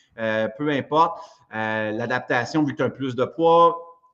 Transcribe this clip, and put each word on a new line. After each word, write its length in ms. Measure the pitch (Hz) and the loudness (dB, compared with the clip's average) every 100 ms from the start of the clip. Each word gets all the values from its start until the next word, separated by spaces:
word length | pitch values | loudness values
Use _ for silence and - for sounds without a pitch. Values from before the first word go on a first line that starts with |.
| _ - | _ -8
euh, 260 | 113 110 110 - | -4 -2 -2 -4
peu 140 | 147 | -2
importe. 480 | 139 120 151 165 - - _ _ | -2 0 2 2 -2 -16 _ _
Euh, 380 | 110 110 110 107 | -6 -4 -2 -4
l'adaptation, 720 | 110 117 127 - 127 117 160 | -4 -4 -4 -2 -2 -2 -2
vu 120 | 147 | -2
que 20 | 127 | 0
tu 80 | |
as 60 | 127 | -4
plus 260 | - 135 120 | -4 -6 -4
de 80 | |
poids, 520 | 123 - 165 165 170 156 - - _ | -4 0 4 6 6 2 -10 -20 _